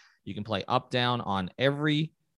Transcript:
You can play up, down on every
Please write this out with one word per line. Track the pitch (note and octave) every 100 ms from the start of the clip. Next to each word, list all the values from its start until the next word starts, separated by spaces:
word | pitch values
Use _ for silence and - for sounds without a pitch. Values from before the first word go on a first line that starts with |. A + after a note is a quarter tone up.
| - _
You | -
can | G2
play | G#2 G2+ -
up, | B2+ -
down | B2 B2 A#2+
on | - G2 F2+ -
every | C3+ C#3+ D3+ D3+ D#3 - _